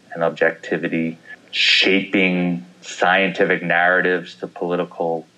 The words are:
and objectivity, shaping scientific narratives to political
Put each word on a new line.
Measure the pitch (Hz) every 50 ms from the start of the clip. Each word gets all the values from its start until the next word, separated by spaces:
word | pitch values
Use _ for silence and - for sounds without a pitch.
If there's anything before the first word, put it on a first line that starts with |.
| _ -
and | - 85 82
objectivity, | 82 82 - 82 82 82 - - - 85 78 82 80 85 82 82 82 82 - - - - - - -
shaping | - - - - - - - 98 95 98 98 - - 98 92 92 90 90 90 87 87 87 - - - -
scientific | - - - - 95 87 92 98 95 92 90 - 98 87 92 82
narratives | 87 85 85 85 87 90 92 92 90 90 90 85 85 - -
to | - 85
political | 82 - - 90 85 87 87 87 - - - 85 82 82 80 - _ _